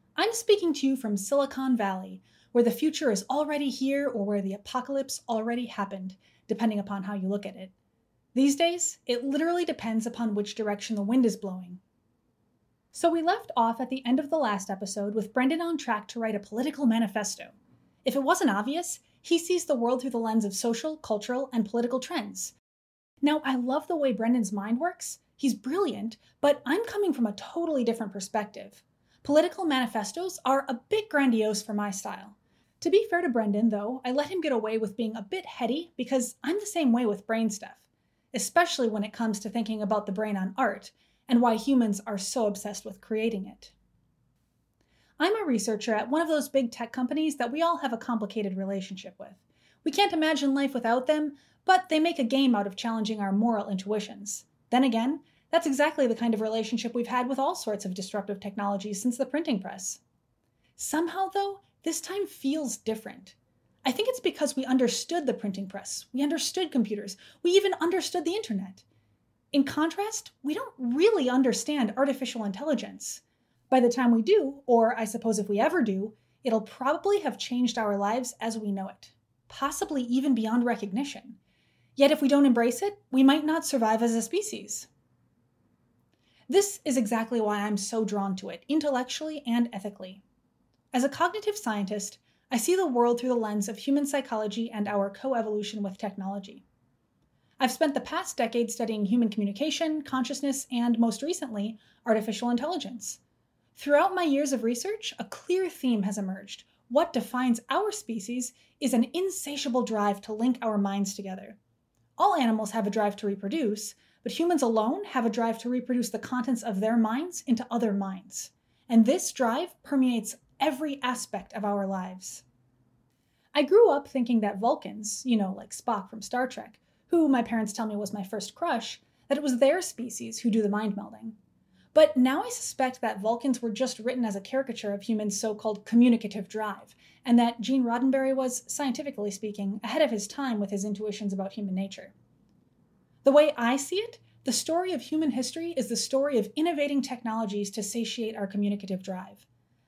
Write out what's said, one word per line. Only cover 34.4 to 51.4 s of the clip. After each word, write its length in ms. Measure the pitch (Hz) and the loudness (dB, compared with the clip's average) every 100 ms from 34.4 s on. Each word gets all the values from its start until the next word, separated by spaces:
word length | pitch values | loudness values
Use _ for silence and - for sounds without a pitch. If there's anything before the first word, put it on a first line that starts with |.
get 120 | 302 | 0
away 260 | 233 220 226 | 0 0 -2
with 180 | 214 226 | -2 -4
being 200 | 220 220 | -6 -6
a 100 | 202 | -8
bit 160 | 381 | -8
heady 480 | - - 226 285 339 - | -8 -4 -2 -2 -6 -8
because 400 | 240 269 233 - | -2 -2 -2 -6
I'm 160 | 269 403 | -4 -4
the 40 | |
same 280 | 415 339 277 | -2 0 2
way 120 | 233 | 4
with 220 | 233 196 - | 2 -2 -2
brain 240 | 226 220 | 0 0
stuff, 260 | - - - _ _ _ _ _ | -4 -12 -20 _ _ _ _ _
especially 560 | - - 339 339 - 226 | -6 0 2 2 2 0
when 160 | 208 | 0
it 80 | 208 | -4
comes 280 | - 226 202 | -2 -2 -2
to 100 | 214 | -4
thinking 320 | 233 214 220 | -4 -4 -2
about 240 | 202 214 208 | 0 0 -2
the 60 | |
brain 240 | 190 214 196 | -2 -2 -2
on 180 | 190 226 | -2 0
art 360 | 240 202 - _ _ _ - | 0 -2 -12 _ _ _ 2
and 140 | 240 | 4
why 140 | 240 220 | 6 4
humans 440 | 269 262 220 196 226 | 4 4 4 0 -4
are 120 | 202 | -6
so 280 | - - 214 | -4 0 0
obsessed 380 | 196 208 202 | -2 -8 -10
with 160 | 214 190 | -12 -12
creating 460 | - 220 226 208 190 | -6 -2 0 -2 -6
it. 260 | - - _ _ _ _ _ _ _ _ _ _ _ _ _ _ - | -14 -20 _ _ _ _ _ _ _ _ _ _ _ _ _ _ 0
I'm 160 | 339 440 | 2 2
a 80 | |
researcher 480 | 339 226 226 214 240 | 2 0 0 -2 0
at 140 | 214 233 | 0 0
one 140 | 302 | 0
of 60 | 320 | 2
those 200 | 302 - | 0 2
big 220 | 269 240 | 0 0
tech 220 | - 233 | -4 -8
companies 460 | - 247 302 311 285 | -4 -2 0 -2 -2
that 120 | 240 | -4
we 100 | 294 | 0
all 180 | 339 330 | 0 0
have 140 | 262 | -2
a 60 | 226 | -4
complicated 580 | - 226 202 226 196 185 | -4 -4 -4 -4 -4 -4
relationship 600 | 196 196 185 185 185 - | -4 -4 -6 -12 -14 -18
with. 160 | - - _ _ _ _ | -20 -20 _ _ _ _
We 80 | 311 | -2
can't 220 | 285 403 | 2 2
imagine 420 | 320 311 311 277 | 4 2 2 2
life 180 | 269 277 | 2 0
without 360 | 262 226 247 254 | 0 2 2 2
them, 240 | 302 302 285 | 0 -2 -8